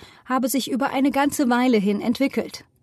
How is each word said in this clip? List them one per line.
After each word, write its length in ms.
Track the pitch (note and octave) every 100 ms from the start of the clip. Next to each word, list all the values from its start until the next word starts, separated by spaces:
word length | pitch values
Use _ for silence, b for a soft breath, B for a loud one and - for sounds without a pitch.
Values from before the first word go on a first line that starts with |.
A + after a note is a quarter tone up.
| B B
habe 240 | B B3+ B3
sich 220 | C4+ -
über 240 | B3 C4+
eine 160 | C4+ C#4
ganze 400 | C4 D4 - C4+
Weile 260 | A#3+ B3+ A3+
hin 240 | G3 G#3
entwickelt. 640 | A3+ A#3+ C4+ - - - - _